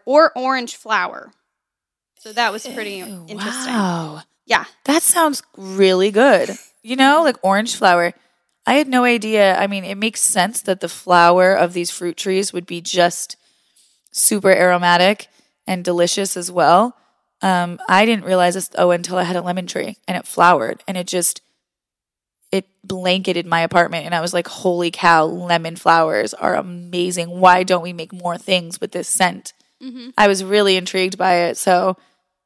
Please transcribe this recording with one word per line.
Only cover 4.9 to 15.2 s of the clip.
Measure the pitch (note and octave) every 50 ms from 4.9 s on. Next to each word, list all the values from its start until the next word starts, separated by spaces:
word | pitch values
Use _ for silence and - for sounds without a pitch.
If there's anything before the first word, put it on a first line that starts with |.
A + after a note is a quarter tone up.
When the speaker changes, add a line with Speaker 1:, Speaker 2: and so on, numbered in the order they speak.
| C#4+ E4+
Speaker 2:
sounds | - - - F4 D#4+ D4+ C4+ - - _ _
really | F#3+ F#3+ F#3+ F#3+ G3 G3 F#3 F#3 F#3 F#3+ G#3+
good. | G3 G#3+ B3+ C#4 A3 E3+ B2+ - G2 - - _ _ _
You | - A3 C4
know, | C4 C4 C4+ D4 D#4+ E4
like | C#4+ A#3 -
orange | - F#3+ G3 G3+ A3 - -
flower. | - - F#3 F3 F3 E3+ F3 - _ _ _ _ _ _ _ _ _ _ -
I | -
had | D4 D4+ C4+
no | B3+ B3 B3
idea. | B3 A#3+ A3+ G#3 G#3+ A3 G#3 G3+ F#3+ F#3
I | - G3 G3+
mean, | G3+ G3 F#3+
it | G3 G3
makes | G3 G#3+ A3+ - -
sense | - - - G3+ F3 G#3 A#3 -
that | - G3+ F#3 F#3+
the | - E3+
flower | - - - - F3+ F3 E3+ E3+ F3 F#3 F#3 F#3 G3
of | - F3 E3+
these | F3+ F#3 F3 -
fruit | - - F3+ F3 D#3+
trees | - - G3 F#3+ F#3+ G3+ -
would | - F3 F3+
be | - F3 E3+
just | E3+ - - F3+ F3 F3 - - - - - - _ _ _ _ _ _ _ _ _ _ _ _ _ _
super | - - - - A3 G3+ G3 F#3+
aromatic | F#3 - F3+ F3+ F3+ F3 F3 F3 F3 F3 F3+ G3 G#3 -